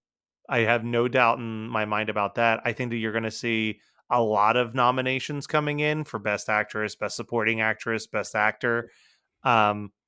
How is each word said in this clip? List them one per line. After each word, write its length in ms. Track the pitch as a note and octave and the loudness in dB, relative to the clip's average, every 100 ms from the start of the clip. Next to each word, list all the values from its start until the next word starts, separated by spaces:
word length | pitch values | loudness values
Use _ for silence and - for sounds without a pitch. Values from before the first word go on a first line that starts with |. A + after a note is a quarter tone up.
| _ _ _ _ - | _ _ _ _ -4
I 100 | B2+ | 0
have 240 | A2 A#2+ | 2 2
no 240 | A#2 A#2+ B2 | 2 0 2
doubt 300 | B2+ A#2+ A#2+ | 4 4 4
in 320 | A#2 A2 A2 | -2 -6 -4
my 160 | A2+ G#2+ | -4 -2
mind 240 | G#2+ G#2+ | -2 -2
about 260 | G#2 G2+ - | -2 -2 2
that. 260 | A#2 A2+ B2 | 2 2 -2
I 80 | |
think 160 | A2+ B2 | -4 -4
that 60 | A#2 | -4
you're 160 | A2 | -4
gonna 180 | A2 A2+ | -2 -4
see 480 | - A#2+ A2+ A2 G#2 _ _ - | -4 -4 -2 -2 -6 _ _ -2
a 120 | B2 | 0
lot 360 | A2 G#2 G#2+ A#2+ | 2 4 4 4
of 160 | A#2+ | 0
nominations 720 | B2+ B2 C3 B2+ C3 - D3 - | 2 2 2 0 -2 -4 -8 -2
coming 320 | D#3 D3+ D3 | -2 0 -2
in 240 | D3+ D3+ | 0 -2
for 140 | D3+ G#2+ | -4 -6
Best 300 | G#2 G#2 - | -4 -4 0
Actress, 460 | G#2+ G#2 G#2+ G#2 - | -2 0 -4 -6 -4
Best 200 | G2+ - | -6 -6
Supporting 460 | A2 A#2+ A2 A2+ | -4 -2 0 0
Actress, 460 | A2 G#2+ A#2+ A2+ - | 0 -2 -4 -4 -4
Best 280 | A2 G2 G#2+ | -6 -2 0
Actor. 540 | G#2+ - B2 A#2 A#2 _ _ _ _ _ | 0 0 -2 -2 -4 _ _ _ _ _
Um, 480 | C#3 A#2 G#2 G#2 G#2 _ | 2 4 4 2 -6 _